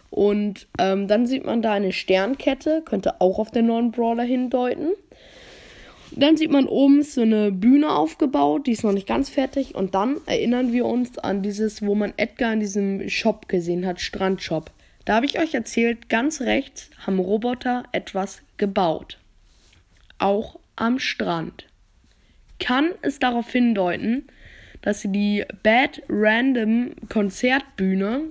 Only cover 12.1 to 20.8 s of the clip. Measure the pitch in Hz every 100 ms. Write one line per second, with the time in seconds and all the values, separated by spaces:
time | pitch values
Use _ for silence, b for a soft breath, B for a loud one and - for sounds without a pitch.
12.1 | - 220 - 233 220 214 202 196 196 -
13.1 | - 226 214 - 185 170 175 185 180 -
14.1 | - 190 190 - 160 156 - b b b
15.1 | 208 277 - 320 269 220 - 233 233 -
16.1 | 226 269 311 226 220 277 - - - -
17.1 | 190 185 214 240 247 254 247 247 - 185
18.1 | 196 190 - _ - 202 196 180 156 -
19.1 | - _ _ _ b b b b _ _
20.1 | - 190 202 - - _ -